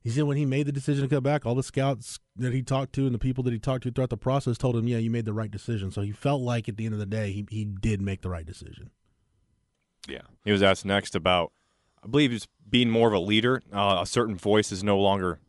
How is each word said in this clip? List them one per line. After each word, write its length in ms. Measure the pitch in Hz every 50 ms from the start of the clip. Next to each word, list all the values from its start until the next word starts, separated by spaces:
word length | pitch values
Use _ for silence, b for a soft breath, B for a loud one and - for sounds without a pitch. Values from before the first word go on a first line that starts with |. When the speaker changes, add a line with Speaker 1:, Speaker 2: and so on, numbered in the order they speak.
Speaker 1:
he 100 | b 117
said 140 | 113 143 151
when 120 | 143 139
he 80 | 147 147
made 220 | 131 131 143 147
the 60 | 143 139
decision 360 | 139 131 151 143 139 139 127
to 60 | 147
come 80 | 139 127
back, 240 | 139 147 147 -
all 80 | 117 123
the 80 | 135 131
scouts 560 | - - 135 135 139 135 113 - - - - _ _ -
that 180 | - 127 127 120
he 100 | 135 120
talked 300 | - 135 135 135 - -
to 120 | 139 135
and 80 | 131 120
the 60 | 110
people 240 | - 131 127 131 123
that 80 | 123 120
he 80 | 110
talked 240 | - 139 131 123 -
to 80 | 127 117
throughout 180 | 135 131 120
the 60 | 120
process 420 | 107 - 127 135 139 - 123 117 -
told 160 | - 127 117
him, 120 | 117 113 123
"Yeah, 100 | 120 117
you 120 | 113 113
made 160 | 117 120 110
the 60 | 110 104
right 180 | 110 110 104
decision." 420 | 104 101 - - 117 104 98 95 -
So 100 | 104 101
he 80 | 101
felt 320 | 104 - - 143 143 135 123
like 260 | 120 120 117 110 -
at 80 | 104
the 100 | 107 110
end 80 | 113 107
of 40 | 104
the 80 | 104
day, 240 | 95 107 110 107 101
he, 160 | 95 104 104 98
he 140 | 107 107 107
did 380 | 104 98 95 104 113 107 95 98
make 200 | 98 95 92 -
the 80 | 90
right 140 | 90 80 80
decision. 460 | 80 - - 78 76 - - - - _ _ _ _ _ _ _ _ _ _ _ _ _ _ _ _ _ _ _ _ _ _ - -
Speaker 2:
Yeah. 140 | 67 - - - - _ -
Speaker 3:
He 60 | 101
was 120 | 104 98 98
asked 220 | 98 95 - -
next 300 | 98 98 101 92 - -
about, 380 | 92 80 92 90 87 82 - _ _ _ _ _ _ _ _ _ _ -
I 60 | 101
believe, 240 | 120 147 151 127 120
just 160 | 104 - - _ _ _ 104
being 220 | 113 123 123 117
more 160 | 113 113 117
of 80 | 113 104
a 60 | 92
leader, 420 | 85 101 107 107 110 123 131 - - - 101
uh, 280 | 101 101 101 98 87 87
a 40 |
certain 280 | - - 123 117 113 101
voice 380 | 87 - 101 107 107 104 - 104
is 100 | 90 101
no 160 | 104 101 98
longer 400 | 98 98 98 98 92 90 82 - _